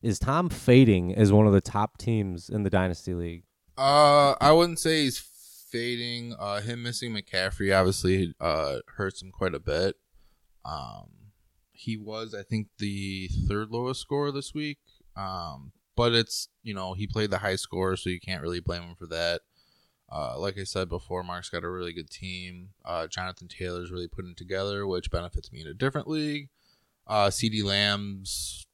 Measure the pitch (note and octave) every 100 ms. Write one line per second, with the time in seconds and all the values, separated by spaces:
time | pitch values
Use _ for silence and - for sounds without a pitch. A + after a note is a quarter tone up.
0 | A2 G2 - D3 F3 - - B2+ B2+ F#2+
1 | F2 F#2 G#2 G#2 G#2+ G2 - G2+ G#2+ _
2 | - A2+ G2 F2 - G#2+ G2+ F#2 F#2 F2
3 | - F2 F2 E2+ _ _ _ - C3+ C#3+
4 | D3 D3 C#3+ - C#3 D#3+ F3 E3 E3 D#3+
5 | C#3+ A#2+ - - - - - A#2+ A#2+ A#2+
6 | A#2+ A#2+ A#2 A#2 G2+ G2+ G#2 A#2 A#2+ A#2+
7 | A#2+ G#2+ - F#2+ F#2+ - G2 F#2+ F#2+ F#2+
8 | F#2 F#2+ F2 - D#2+ D#2 D2 C2 - -
9 | G2 - F#2 - F#2 D2 - D2+ F#2+ -
10 | _ _ _ _ _ _ - D2+ B1+ G1+
11 | G1+ G1+ G#2 _ _ _ _ _ - A2
12 | G#2+ A2 A2+ G#2 G2 A2 G#2 _ G#2 G2
13 | G2 F#2+ F#2 - - G#2 G#2+ A2+ B2 C3
14 | - C#3 C#3+ C#3 C#3 D3+ D3+ C#3+ _ _
15 | _ - F#2+ F#2 E2+ C#2 C2+ _ _ -
16 | A#2+ A#2 A2 - - _ A#2 G2 F#2 F#2
17 | G2+ A2 G#2+ F#2+ G2+ F#2+ - F2 F#2+ F#2
18 | - F2+ - F#2 D#2 F2 E2+ F2 F2 F2
19 | E2+ E2 E2+ E2+ _ _ _ _ _ _
20 | _ D2 C#2 B1 G2 G2 F#2+ G2 F2+ F2+
21 | - F#2 F2+ F2 F2 F2 F2 F2+ F2 E2+
22 | D2+ - F#2 F#2 F2+ F2+ F#2 _ - E2+
23 | D#2+ - F#2 F2+ F2 - F2+ F2+ F2 F2+
24 | F2 - F2+ E2+ F2+ F#2+ G2 G2+ G2+ F#2
25 | - F2 F2 E2+ - - D#2 F#2 C3+ D3
26 | - D#3 D3+ D3 C#3 _ _ _ _ _
27 | - G#2+ G2+ - A#2 G#2+ G2+ G2 G2+ G2+
28 | G2+ G2 F#2+ - - - -